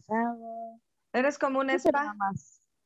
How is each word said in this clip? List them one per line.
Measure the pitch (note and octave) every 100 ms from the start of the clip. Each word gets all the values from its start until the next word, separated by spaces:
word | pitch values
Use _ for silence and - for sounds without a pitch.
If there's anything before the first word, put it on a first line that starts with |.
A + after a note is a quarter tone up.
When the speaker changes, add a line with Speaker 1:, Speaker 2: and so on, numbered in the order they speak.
| -
Speaker 1:
hago? | A3 A#3 A#3 A3+ A3+ A3+ A3+ _ _ _
Speaker 2:
Eres | A#3+ C4+ C#4+
como | C#4+ C4
un | C4+
Speaker 1:
Creo | C4+
que | E4
Speaker 2:
spa. | C#4+
Speaker 1:
nada | C#4+
más. | G#3 G3 G3 - _ _ _